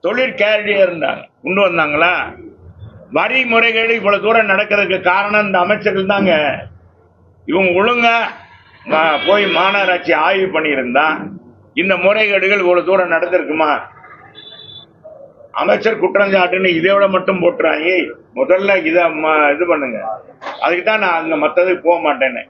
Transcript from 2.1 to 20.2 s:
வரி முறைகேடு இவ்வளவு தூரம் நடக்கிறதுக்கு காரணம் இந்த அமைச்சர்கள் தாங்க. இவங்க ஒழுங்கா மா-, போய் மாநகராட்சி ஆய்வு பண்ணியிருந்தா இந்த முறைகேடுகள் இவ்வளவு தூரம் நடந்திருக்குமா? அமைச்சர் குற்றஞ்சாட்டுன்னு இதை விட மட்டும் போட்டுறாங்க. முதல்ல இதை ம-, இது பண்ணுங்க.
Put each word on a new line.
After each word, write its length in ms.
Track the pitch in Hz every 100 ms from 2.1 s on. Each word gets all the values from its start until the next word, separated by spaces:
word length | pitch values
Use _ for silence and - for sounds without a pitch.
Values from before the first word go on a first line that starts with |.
| 175 117 - - - - - - - -
வரி 280 | 147 202 262 247
முறைகேடு 480 | 226 233 220 226 233
இவ்வளவு 280 | 190 202
தூரம் 260 | 196 226 214
நடக்கிறதுக்கு 500 | 196 208 202 196 185
காரணம் 440 | 170 185 202 214 202
இந்த 140 | 190
அமைச்சர்கள் 520 | 180 208 208 190 190 202
தாங்க. 180 | 196 160 147 120 - - _ _ _ _ _ _ -
இவங்க 240 | 165 190
ஒழுங்கா 440 | 175 214 240 233 233 220 - - - _ - -
மா-, 320 | 151 160 147 -
போய் 180 | 202 202
மாநகராட்சி 680 | 165 185 202 190 180 147
ஆய்வு 340 | 165 160 196 190
பண்ணியிருந்தா 580 | 160 156 139 123 127 156 156 - - - - -
இந்த 200 | - 285 185
முறைகேடுகள் 680 | 175 214 214 202 190 202
இவ்வளவு 220 | 180 180 165
தூரம் 260 | 190 175
நடந்திருக்குமா? 600 | 165 175 175 143 156 156 139 - - - - - - - - - - - _ - - - - -
அமைச்சர் 500 | - 165 208 220 226
குற்றஞ்சாட்டுன்னு 680 | 180 196 196 196 180 185 185
இதை 240 | 165 175
விட 120 | 202 196
மட்டும் 340 | 185 185 190
போட்டுறாங்க. 460 | 175 - 160 151 165 185 147 - - -
முதல்ல 400 | 131 185 202 196 160
இதை 180 | 170
ம-, 500 | 170 156 156 156 147
இது 120 | 147 175
பண்ணுங்க. 320 | 160 135 110 95 95